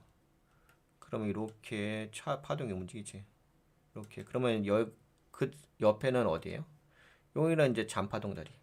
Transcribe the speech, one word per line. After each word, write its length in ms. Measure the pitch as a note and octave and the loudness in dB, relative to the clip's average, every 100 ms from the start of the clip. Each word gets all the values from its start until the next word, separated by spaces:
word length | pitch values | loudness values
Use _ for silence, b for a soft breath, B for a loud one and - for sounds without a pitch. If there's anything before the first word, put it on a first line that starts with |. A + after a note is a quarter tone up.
| - _ _ _ b b b b _ _ | -18 _ _ _ b b b b _ _
그러면 280 | - A2+ G#2+ | -8 -4 -2
이렇게 840 | G2 A2 - - A2 G#2 G#2+ G#2+ | -2 -4 -8 -6 -4 -2 -4 -6
차 280 | - D3+ C#3+ | -8 -4 -4
파동이 300 | - D3 B2 | -4 -4 -4
움직이지. 520 | F#2 F2+ A2 G2+ G2 G2+ _ _ _ _ _ _ | -6 -6 -10 -12 -14 -18 _ _ _ _ _ _
이렇게. 300 | A2+ G#2 - | -16 -14 -14
그러면 420 | G#2 B2+ B2+ A2 G2+ | -6 0 2 2 4
여-, 240 | G#2+ A2+ - _ _ _ | 4 4 -4 _ _ _
그 200 | - C#3+ - - - | -4 -4 -4 -20 4
옆에는 440 | G#2+ G#2+ C3 B2 G#2 | 4 6 2 4 4
어디예요? 360 | E2 E2+ F2 - - _ b b b b C3+ | 2 -2 -8 -10 -16 _ b b b b 0
여기는 360 | D#3+ D#3+ C#3 | 2 6 4
이제 140 | A2+ A2 | 4 0
잔파동 500 | - G2 A2 G#2 G2 | -2 -2 -2 -4 -6
자리. 140 | - - | -10 -16